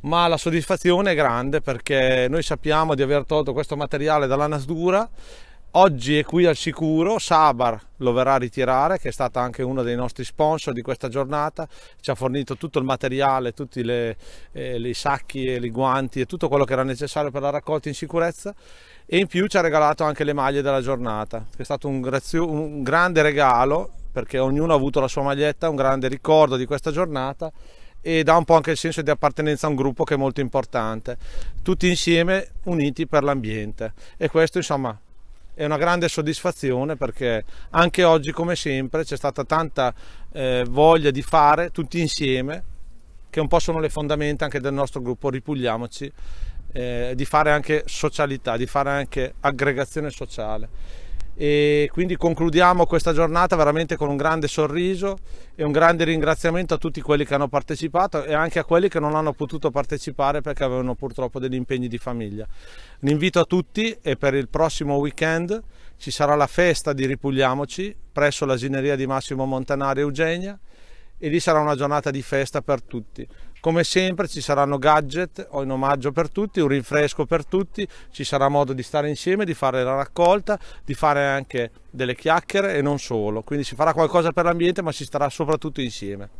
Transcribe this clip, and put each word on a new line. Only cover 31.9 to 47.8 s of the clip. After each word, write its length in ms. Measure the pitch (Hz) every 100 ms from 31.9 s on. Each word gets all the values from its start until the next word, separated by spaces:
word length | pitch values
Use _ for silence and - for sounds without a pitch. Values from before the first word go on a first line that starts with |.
| 180 - 170 170 190 - - -
uniti 420 | 170 143 135 160
per 160 | 151
l'ambiente. 720 | 143 139 110 107 107 - 110 - - -
E 140 | 160
questo, 300 | 160 160 185
insomma, 360 | 160 143 127 107 - - - - - -
è 100 | 151
una 120 | 151
grande 300 | 170 175 165
soddisfazione, 880 | - 151 156 180 - 135 127 143 143
perché 460 | 131 - 123 113 - - -
anche 320 | 160 175 -
oggi, 280 | 175 160 143
come 240 | 160 170 170
sempre, 480 | 151 135 131 156 123
c'è 120 | 139
stata 260 | 143 -
tanta, 480 | 131 156 160 - 127 - - - -
eh, 320 | 147 131 123 123
voglia 400 | 127 156 165 147
di 140 | 135
fare 480 | 135 160 147 151 175
tutti 280 | - 147 170
insieme, 640 | 160 - 143 131 131 170 - - - - - - -
che 80 | -
un 80 | 147
po' 100 | 170
sono 220 | - 160
le 100 | 156
fondamenta 540 | - 147 151 147 147
anche 160 | 151 139
del 140 | 131
nostro 280 | 139 135 143
gruppo 300 | 123 120 143
Ripuliamoci, 800 | 127 135 143 123 113 120 - 139 - - - - - -
eh, 400 | - 123 120 123 127
di 100 | 135
fare 260 | 151 151
anche 340 | 147 143 151